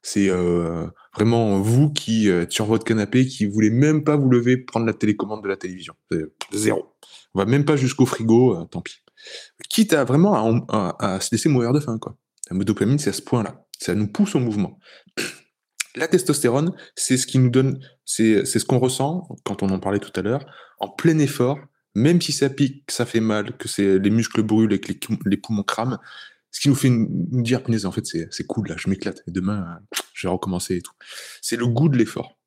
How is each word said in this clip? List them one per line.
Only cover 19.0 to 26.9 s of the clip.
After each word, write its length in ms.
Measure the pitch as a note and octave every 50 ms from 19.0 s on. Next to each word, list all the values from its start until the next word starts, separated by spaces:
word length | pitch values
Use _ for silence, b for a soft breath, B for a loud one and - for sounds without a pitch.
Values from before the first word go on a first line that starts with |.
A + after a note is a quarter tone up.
| C3+ D3 E3+ F3+ E3+ - - - _
quand 180 | - G2+ - A2
on 60 | G2
en 100 | F#2+ F#2
parlait 200 | - G2 G2+ G2+
tout 120 | - - -
à 60 | A2+
l'heure, 240 | - G#2 B2 C#3+ C#3 B B B B B B B
en 100 | - -
plein 280 | - - - E3 D#3+
effort, 400 | D#3 D3 C3 - - B2 B2+ D3 D3 - _ _ _ _ _ _
même 240 | G2+ A#2 D3+ F3 F3
si 120 | E3+ -
ça 180 | - - C#3 C3+
pique, 380 | C3+ - D3 C3 C3+ - _
que 60 | - -
ça 120 | - A#2+
fait 140 | - - A2+
mal, 360 | A2+ A2 G#2+ G#2 G2+ A2 A#2+
que 120 | - -
c'est, 320 | - - - G2+ G2 F#2+ F#2+
les 100 | G2 G2+
muscles 320 | G#2+ A#2 A2 - - A2+
brûlent 320 | G#2+ G#2+ G#2+ A2 A2 G#2+ G2+
et 60 | G2
que 120 | - -
les, 80 | F#2 - - - A2 - -
les 120 | G2 G2
poumons 240 | - - - A2 G2+
crament, 380 | G2+ - - - A2+ B2+ A#2 - B B B B B B B B B _
ce 100 | - -
qui 100 | - C#3+
nous 60 | C3+
fait 140 | - -
nous 540 | C3